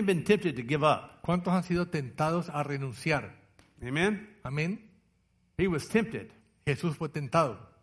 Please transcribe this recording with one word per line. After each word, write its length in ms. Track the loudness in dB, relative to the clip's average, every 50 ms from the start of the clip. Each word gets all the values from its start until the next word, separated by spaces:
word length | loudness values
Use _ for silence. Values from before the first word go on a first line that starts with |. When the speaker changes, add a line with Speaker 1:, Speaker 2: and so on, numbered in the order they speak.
Speaker 1:
have 40 | 2
been 160 | 2 2 2
tempted 320 | 4 4 4 4 2 0 -2
to 80 | -2
give 220 | -2 -2 0 4 4
up? 380 | 4 4 4 0 -8 -18 -8
Speaker 2:
¿Cuántos 300 | -2 -2 0 0 2 2 0
han 100 | 0 2
sido 240 | 0 0 0 0 -2
tentados 600 | -2 -4 -4 -4 -2 -2 0 0 0 0 -2 -2
a 120 | -4 -4
renunciar? 680 | -4 -2 -4 -6 -6 -6 -8 -4 -2 0 0 0 -2 -6 -14 -20 _ _ _ _ _ _ _ -10
Speaker 1:
Amen. 460 | -6 -4 0 2 2 2 2 0 -6 -12 -16 _ -10
Speaker 2:
Amén. 460 | -6 -4 -2 -2 -2 -4 -6 -10 -18 _ _ _ _ _ _ _ _ _ _ _ _ _
Speaker 1:
He 100 | 0 0
was 220 | 2 2 0 0 0
tempted. 420 | 0 0 2 0 -4 -10 -10 -12 -18 -20 _ _ _ _ -2
Speaker 2:
Jesús 280 | -2 0 0 0 -2 -2
fue 120 | -2 -6 -6
tentado. 500 | -6 -6 -4 2 2 4 4 2 0 -8 -14 -20 _ _